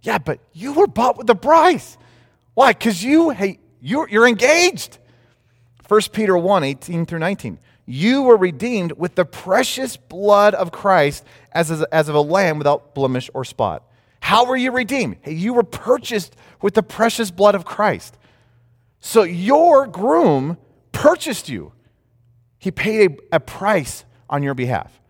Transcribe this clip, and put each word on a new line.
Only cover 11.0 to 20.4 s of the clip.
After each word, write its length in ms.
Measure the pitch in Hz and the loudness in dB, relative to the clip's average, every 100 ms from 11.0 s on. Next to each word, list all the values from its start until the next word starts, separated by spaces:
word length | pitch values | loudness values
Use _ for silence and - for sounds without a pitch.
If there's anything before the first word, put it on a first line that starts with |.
| 147 139 - - _ | 2 -2 -18 -20 _
as, 200 | 165 160 | -4 -2
as, 100 | 156 | -2
as 260 | 160 160 151 | -2 0 0
of 60 | |
a 80 | 151 | 0
lamb 380 | 147 185 185 151 | 0 0 0 0
without 340 | 143 143 _ | 0 -2 _
blemish 340 | - 135 127 - | -4 -2 -2 -6
or 100 | 135 | -10
spot." 400 | 123 - 107 82 _ _ _ _ | -10 -4 -4 -4 _ _ _ _
How 260 | - 202 247 | 0 2 2
were 100 | 254 | 0
you 140 | 254 | -2
redeemed? 480 | 247 240 269 165 - | -4 -4 -4 -4 -8
Hey, 100 | 143 | -12
you 180 | 160 202 | -6 -2
were 120 | 240 | -2
purchased 720 | 220 - 220 254 - 226 165 _ _ _ | -2 -6 -2 -2 -2 -6 -8 _ _ _
with 140 | 202 208 | -2 -2
the 80 | |
precious 480 | 185 - 226 - 220 | -4 -2 -2 -2 -6
blood 240 | 175 208 196 | 2 2 2
of 100 | 170 | -4
Christ. 540 | - 214 98 - _ _ _ _ _ _ _ _ _ | -2 -2 -2 -10 _ _ _ _ _ _ _ _ _
So 240 | - 233 | -2 0
your 640 | 180 175 196 285 339 285 269 | 0 -2 0 4 6 4 2
groom 720 | 175 220 320 277 139 | -4 0 2 2 2